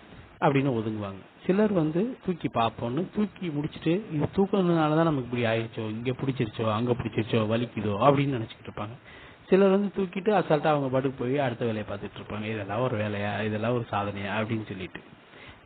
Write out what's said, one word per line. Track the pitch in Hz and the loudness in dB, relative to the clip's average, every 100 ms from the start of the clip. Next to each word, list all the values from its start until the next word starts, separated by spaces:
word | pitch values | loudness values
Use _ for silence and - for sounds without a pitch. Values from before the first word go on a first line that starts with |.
| - - - - | -20 -20 -20 0
அப்படின்னு | 170 139 139 | 4 4 4
ஒதுங்குவாங்க. | 113 110 107 101 95 - - | 2 -2 -4 -6 -10 -16 -4
சிலர் | - 190 214 | 0 2 4
வந்து | 190 156 165 233 254 | 2 2 2 -2 -4
தூக்கி | - 175 - | -6 -4 -2
பார்ப்போம்னு | 120 113 - 120 131 185 | 0 0 -2 -4 -2 -2
தூக்கி | 208 208 - 180 | -2 -4 -4 -6
முடிச்சுட்டு, | 147 156 - 160 175 220 | -4 -4 -2 0 0 0
இது | 151 143 | -2 0
தூக்குனதுனால | - 196 202 175 170 151 | 2 2 4 4 4 4
தான் | 156 165 | 4 4
நமக்கு | 143 | 2
இப்படி | 120 123 | -2 0
ஆயிடுச்சோ, | 113 113 113 - 110 | 2 0 -2 -6 -6
இங்க | 110 123 | -4 -4
பிடிச்சிருச்சோ, | 127 139 127 113 - 110 | -2 -2 -2 -2 0 0
அங்க | 107 123 | 2 2
பிடிச்சிருச்சோ, | 117 113 120 110 117 107 | 0 0 -2 2 2 2
வலிக்குதோ | 113 120 - 104 101 | 0 -2 -2 -2 4
அப்படின்னு | 127 139 139 127 | 4 4 2 -2
நினைச்சுக்கிட்டு | 110 - - | -6 -12 -14
இருப்பாங்க. | 101 107 131 - - - - - | -10 -10 -12 -18 -20 -20 -20 2
சிலர் | 190 196 | 6 6
வந்து | 190 202 | 4 2
தூக்கிட்டு | - 185 190 185 | -2 -4 -2 2
அசால்ட்டா | 202 160 151 160 | 2 4 2 4
அவங்க | 147 135 | 2 2
பாட்டுக்கு | 131 135 135 | 0 0 -2
போய் | 123 143 | -2 0
அடுத்த | 135 117 | -2 -2
வேலையை | 120 107 | -2 -2
பார்த்துட்டு | 104 101 101 - | -4 -8 -10 -12
இருப்பாங்க. | - 107 | -10 -8
இதெல்லாம் | 107 110 98 104 | -6 -6 -4 -2
ஒரு | 127 110 | 0 0
வேலையா, | 107 104 101 101 | -2 -2 -2 -2
இதெல்லாம் | 107 107 110 | -2 -2 0
ஒரு | 123 113 | -2 -2
சாதனையா | 104 101 101 98 | -2 -2 -4 -4
அப்படின்னு | 107 110 113 107 | -2 -2 -4 -6
சொல்லிட்டு. | 95 90 - - - - - - - | -10 -10 -12 -16 -20 -20 -20 -20 -10